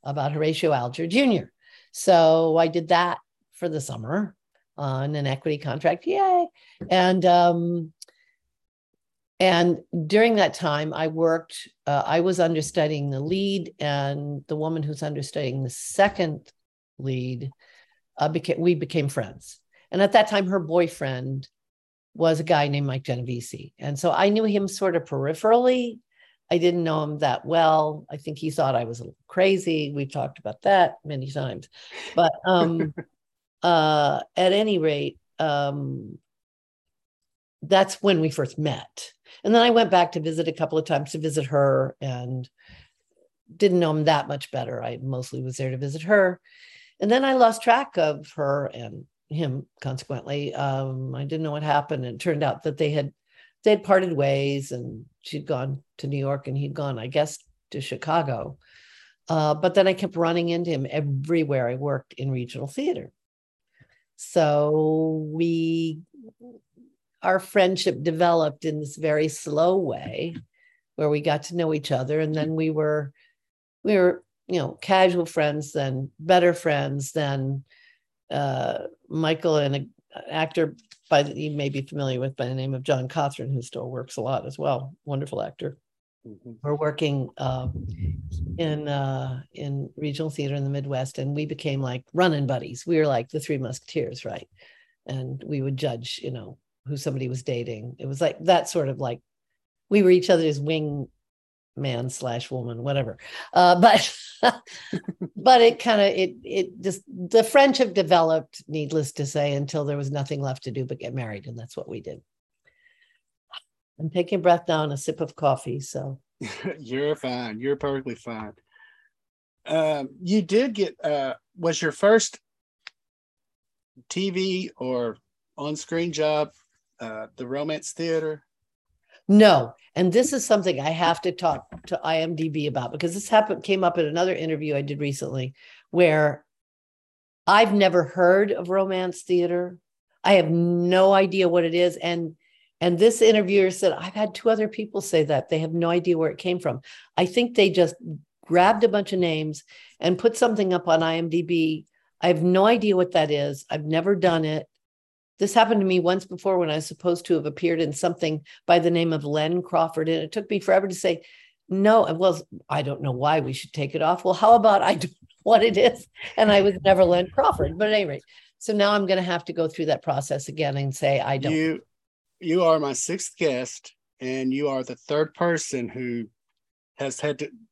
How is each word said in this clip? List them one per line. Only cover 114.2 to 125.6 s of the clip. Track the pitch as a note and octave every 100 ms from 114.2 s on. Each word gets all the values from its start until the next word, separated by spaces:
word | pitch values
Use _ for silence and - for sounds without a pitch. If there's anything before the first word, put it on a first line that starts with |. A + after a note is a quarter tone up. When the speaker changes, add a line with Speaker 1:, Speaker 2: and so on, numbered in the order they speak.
| F3 G3
Speaker 1:
a |
breath | F3 E3+ E3+
now | D#3
and | D3+
a | C#3+
sip | - D#3
of | D#3 -
coffee, | C#3+ C3 C3 B2
so. | C3 C#3 C3+ C3 _ _ -
Speaker 2:
<laughs> | - G3 D#3+
You're | A#2+ C3 D3 D3+
fine. | C3 B2 A#2+ G#2+
You're | C3+ C#3+
perfectly | C#3+ C3+ C3 A2
fine. | - A2+ G#2+ - _ _ _ _ _ _ _ _ _ _ -
Um, | D#3 D#3 D3 C3+ -
you | F3+ G#3+
did | E3+ G#3 C4
get, | G3+ F3+ -
uh, | D#3+ D3 C3+ B2+ _ F#3
was | E3+ D#3+
your | E3
first | - G3+ A3 - - _ _ _ _ - _ _ _ _ _ _ _ _ _ _ _ _
T | F3 G3
V | F#3 F#3+ F#3 F3 -
or | B2+ B2 A#2+ G#2+ _ _ _
on-screen | -